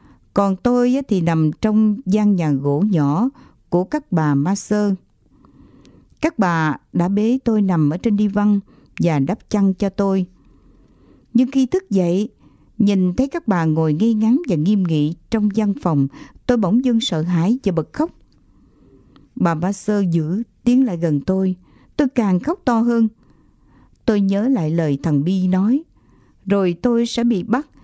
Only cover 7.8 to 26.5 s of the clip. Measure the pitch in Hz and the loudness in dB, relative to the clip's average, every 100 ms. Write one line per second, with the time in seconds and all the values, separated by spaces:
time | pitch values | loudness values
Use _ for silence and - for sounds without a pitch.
7.8 | 147 170 233 208 208 196 208 202 - - | 0 0 -2 0 0 0 0 0 -4 -16
8.8 | _ - 170 151 139 214 - 208 196 185 | _ -4 0 0 -2 -4 -4 0 0 0
9.8 | 196 190 196 190 180 - _ _ - _ | -4 -2 -2 -2 -4 -10 _ _ -20 _
10.8 | _ _ _ - _ 226 262 269 254 381 | _ _ _ -20 _ 0 2 0 0 -2
11.8 | - 196 175 185 214 _ _ _ _ - | -2 0 0 0 -4 _ _ _ _ -2
12.8 | 196 196 185 180 277 339 277 185 160 156 | 0 2 2 0 -2 -2 -2 0 0 0
13.8 | 160 151 226 214 220 262 330 160 165 214 | 0 2 0 2 2 0 0 0 0 0
14.8 | 180 156 151 175 _ 226 208 202 208 190 | 0 0 -2 -4 _ -2 0 0 -2 -2
15.8 | 180 147 139 - - - - 247 185 226 | 0 0 0 -4 -20 -6 -2 0 2 0
16.8 | 269 226 - 160 170 175 175 254 196 165 | 2 0 0 -4 0 0 0 0 -2 -2
17.8 | 151 - 330 - _ _ _ _ _ _ | -4 -4 -6 -8 _ _ _ _ _ _
18.8 | _ - _ - _ - 180 160 180 196 | _ -20 _ -20 _ -4 -2 -2 -4 -4
19.8 | - 208 185 165 156 190 233 _ 233 247 | -4 -2 0 -2 -2 -4 -8 _ 0 2
20.8 | 254 175 165 147 - 190 190 185 _ - | 2 0 -2 0 -2 -2 -2 -4 _ -20
21.8 | - - 277 - 208 180 277 349 - 226 | -6 -2 0 0 0 0 -2 -4 0 0
22.8 | 233 233 220 - _ _ _ _ _ _ | 2 2 0 -4 _ _ _ _ _ _
23.8 | - _ - 208 196 196 240 254 156 165 | -20 _ 0 2 2 0 0 0 0 0
24.8 | 160 139 160 143 156 190 185 185 202 277 | 0 -2 0 0 0 0 0 0 2 0
25.8 | 330 _ _ _ _ _ 190 | -4 _ _ _ _ _ -4